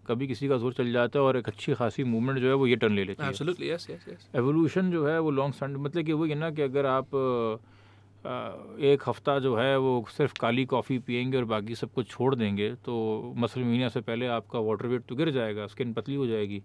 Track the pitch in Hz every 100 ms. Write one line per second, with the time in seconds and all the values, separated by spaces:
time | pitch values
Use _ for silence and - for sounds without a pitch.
0 | - 117 135 120 139 131 123 127 123 120
1 | 120 143 135 127 110 - - 135 117 -
2 | 131 113 127 135 127 135 127 120 113 104
3 | 95 98 143 131 147 180 139 170 - -
4 | - - - 143 127 156 156 185 185 170
5 | 147 160 160 135 139 135 139 139 143 170
6 | 160 156 165 147 165 156 139 135 143 131
7 | 131 139 131 120 113 110 - - - -
8 | - - - 123 113 110 - - 139 143
9 | 131 117 - 139 131 113 131 135 131 123
10 | 107 - 139 - 120 123 131 127 - 127
11 | 117 120 127 131 113 110 104 117 113 -
12 | 113 - 123 127 107 101 104 120 - 117
13 | 110 110 120 131 117 127 120 120 127 127
14 | 113 117 123 117 - 123 110 104 123 123
15 | - 123 165 131 113 104 101 - 123 113
16 | 110 139 127 110 104 101